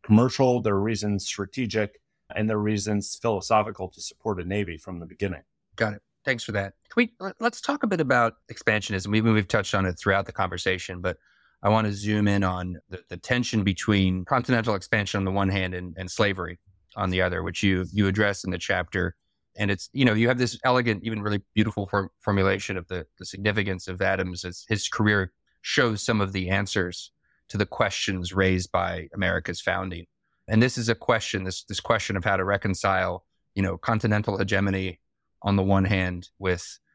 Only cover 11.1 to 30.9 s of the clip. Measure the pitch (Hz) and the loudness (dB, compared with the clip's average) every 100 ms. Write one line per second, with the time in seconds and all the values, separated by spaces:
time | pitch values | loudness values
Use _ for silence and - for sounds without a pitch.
11.1 | 90 _ _ _ _ 101 110 110 101 101 | -4 _ _ _ _ 2 4 2 -2 0
12.1 | 107 104 101 95 90 90 87 _ 90 - | 2 4 4 2 -2 -6 -10 _ -16 -12
13.1 | 87 - 123 120 110 98 92 - 101 95 | -14 -2 -2 0 0 0 0 2 4 4
14.1 | 92 90 131 - 123 113 101 - 110 101 | 0 0 -2 2 0 2 -2 0 -2 0
15.1 | 101 95 98 98 98 92 90 90 85 92 | -2 0 2 2 0 -2 -4 -10 -10 -10
16.1 | - 104 92 85 87 _ _ _ 110 95 | 0 0 0 -6 -10 _ _ _ -4 0
17.1 | 92 90 90 87 90 101 92 90 101 98 | 2 0 0 -4 0 2 2 0 2 2
18.1 | 95 104 98 - 90 - 92 87 95 87 | 4 2 0 -4 -6 -2 -2 0 -2 -2
19.1 | - _ _ _ - 101 98 - - 127 | -4 _ _ _ -4 -2 -2 -4 2 4
20.1 | 107 117 123 123 - 135 127 120 101 110 | 4 2 2 0 0 2 2 2 -2 -4
21.1 | 110 104 104 - 107 107 104 98 104 95 | -4 -2 -4 -2 2 2 0 -2 -2 -2
22.1 | _ - 98 95 98 - 95 87 90 - | _ 0 2 2 2 -2 -8 -6 -8 -10
23.1 | _ 92 98 104 104 98 92 - 92 95 | _ -14 -4 0 0 0 -4 -6 -2 0
24.1 | 95 92 87 90 87 - 104 - - 107 | 0 -2 -6 -10 -12 -4 -4 -2 0 2
25.1 | 104 92 _ _ _ - - 123 107 - | 2 0 _ _ _ -2 2 2 0 0
26.1 | 110 98 95 90 98 101 107 90 90 - | 0 0 -2 0 0 0 -2 -2 -6 -16
27.1 | _ _ _ _ 101 104 - 104 - - | _ _ _ _ -2 -2 0 0 0 -4
28.1 | 92 87 92 95 92 87 90 90 87 85 | -4 -2 2 2 2 0 -2 -2 -4 -10
29.1 | - 92 90 87 85 - 92 95 87 87 | -4 -2 -2 -4 -6 -4 -4 -4 -10 -14
30.1 | _ _ _ - 110 127 - 113 | _ _ _ 0 4 4 2 -2